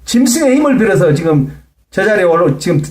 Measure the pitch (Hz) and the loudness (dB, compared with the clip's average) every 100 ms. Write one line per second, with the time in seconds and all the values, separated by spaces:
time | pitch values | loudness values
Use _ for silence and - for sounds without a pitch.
0 | - 233 269 247 285 262 302 214 220 185 | -4 0 0 0 0 2 2 0 0 2
1 | 175 147 165 151 127 - - _ _ - | 2 0 0 0 -2 -8 -20 _ _ -4
2 | 196 208 180 165 175 143 - 156 147 | 0 0 2 2 0 -2 -2 -4 -4